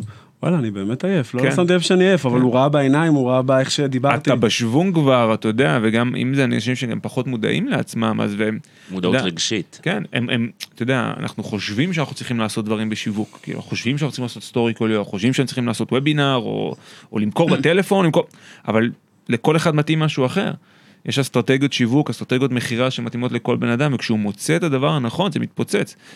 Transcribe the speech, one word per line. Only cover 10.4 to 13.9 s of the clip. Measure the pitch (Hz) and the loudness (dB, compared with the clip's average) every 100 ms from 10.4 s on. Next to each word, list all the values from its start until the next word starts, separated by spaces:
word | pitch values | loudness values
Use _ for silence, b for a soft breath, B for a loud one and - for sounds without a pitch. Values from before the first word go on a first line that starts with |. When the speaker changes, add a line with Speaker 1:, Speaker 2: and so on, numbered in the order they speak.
| 117 - - - | -4 -8 -14 -6
Speaker 2:
אתה | |
יודע, | 117 131 110 - | -2 -2 -2 -6
אנחנו | 113 - | -8 -8
חושבים | 104 104 - 104 180 | -8 -6 -4 -2 -2
שאנחנו | 165 131 - | -2 -4 -6
צריכים | - 117 | -6 -4
לעשות | 110 - 107 | -2 -4 -4
דברים | 110 110 | -2 -2
בשיווק, | 107 110 104 104 - | -4 -4 -4 -6 -8
כאילו, | - 82 | -12 -10
חושבים | - - 117 | -8 -6 -2